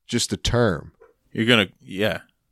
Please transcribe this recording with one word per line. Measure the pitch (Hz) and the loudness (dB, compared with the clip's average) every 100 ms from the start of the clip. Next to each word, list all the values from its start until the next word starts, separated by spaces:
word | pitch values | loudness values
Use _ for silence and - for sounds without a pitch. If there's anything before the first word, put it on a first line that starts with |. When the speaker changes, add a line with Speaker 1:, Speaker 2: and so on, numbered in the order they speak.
| - | -6
Speaker 1:
just | 117 - | -4 -4
a | 101 | -4
term. | - 120 117 78 - - - _ _ | 0 2 2 0 -6 -20 -20 _ _
Speaker 2:
You're | 113 113 | -2 2
gonna, | 120 95 - | 2 2 -4
yeah. | 131 92 104 82 - _ _ | -12 -2 -2 -2 -10 _ _